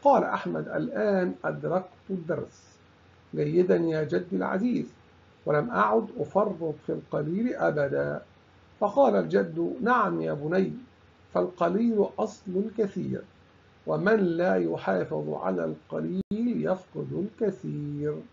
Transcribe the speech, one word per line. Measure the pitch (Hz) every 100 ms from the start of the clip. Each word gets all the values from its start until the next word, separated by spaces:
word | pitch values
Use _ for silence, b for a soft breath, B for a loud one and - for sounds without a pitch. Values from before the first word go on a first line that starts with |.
قال | 285 254
أحمد: | 180 190 180 160 156
"الآن | 165 156 - 214 196 180 185
أدركت | - 151 151 175 185 - -
الدرس | 190 160 160 - - - - - - - - - 156
جيدا | 151 165 185 180
يا | 165 156
جدي | 151 175 180 185
العزيز، | 180 190 240 196 - - - - - - -
ولم | 147 240
أعد | 180 214 220 208 -
أفرط | 147 190 208 170 165 151 -
في |
القليل | 160 - 151 151 185 240 -
أبدا." | 170 151 139 139 143 147 - - - - - -
فقال | 202 240 269 202
الجد: | 165 185 185 160 170 254
"نعم | 233 247 196 170
يا | 160
بني، | 151 151 180 190 - - _ - _ -
فالقليل | 180 180 - 175 185 233 220 190 -
أصل | 214 - - 185
الكثير، | 220 226 202 190 139 127 - - - - - - -
ومن | 156 180 220
لا | 185 165 180 185
يحافظ | 170 160 - 190 160 156 151
على | 151 180 185 160
القليل | 156 - 160 160 185 - 208 240 196 156
يفقد | 185 - 156 135 151 202 -
الكثير." | 214 190 156 147 147 147 147 156 151